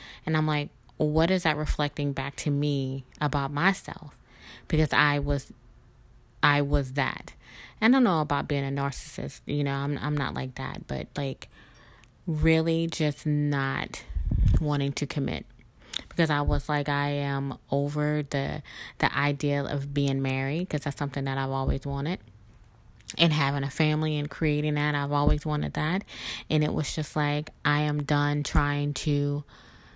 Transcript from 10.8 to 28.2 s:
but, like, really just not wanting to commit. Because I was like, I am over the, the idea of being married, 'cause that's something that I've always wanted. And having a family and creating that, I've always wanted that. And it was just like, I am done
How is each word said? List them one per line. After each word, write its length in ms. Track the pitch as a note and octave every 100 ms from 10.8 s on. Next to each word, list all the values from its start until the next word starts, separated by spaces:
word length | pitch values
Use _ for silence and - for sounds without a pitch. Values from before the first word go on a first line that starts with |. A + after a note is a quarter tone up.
| -
but, 200 | C3+ - -
like, 320 | C#3 C3 - - - - - - - _ -
really 600 | D#3 D#3+ D#3+ D#3+ E3 E3
just 400 | - D3+ - D3+
not 760 | D3 D3 C#3 C3+ C3+ - - - - - - - -
wanting 320 | D3+ D3 C#3
to 140 | C#3+ C#3+
commit. 400 | D3 C3+ D2 - - - - - - -
Because 220 | - D#3+
I 100 | D3
was 280 | C#3+ C#3+ -
like, 200 | D3 C#3+
I 200 | C#3+ C#3+
am 500 | C#3+ C#3 C#3 C#3 - -
over 540 | C#3 C#3+ D3 D3 D3+ D3
the, 320 | C#3 C#3 D3+ - - - -
the 180 | D3+ -
idea 480 | C#3+ C#3+ D3 C#3+
of 280 | C#3 C#3+ C#3+
being 300 | C#3+ C#3 C3+
married, 460 | C3+ C3 C3+ D#3 F#3
'cause 140 | D3
that's 160 | D3 -
something 260 | C#3+ C#3
that 140 | C3+ C3+
I've 120 | C3+
always 360 | C3+ C3+ C3+ C#3
wanted. 340 | C#3 D3 F3+ - - - - - - - - - -
And 140 | E3
having 320 | D3+ C#3 C#3+
a 60 | C#3
family 460 | - D#3 D3+ D#3 D3+
and 140 | D3
creating 440 | - D#3 D3 D3+
that, 200 | D3 D3
I've 180 | D3 C#3+
always 320 | D3 D3 D3
wanted 300 | D#3 D3 D3
that. 300 | D#3 D3+ F#3 - - - - -
And 140 | D3+
it 100 | D3+
was 220 | D3+ D#3
just 220 | - D3 D#3
like, 340 | D3 D3 D3+ -
I 160 | D3 D3
am 240 | D3+ D3
done 380 | C#3+ D3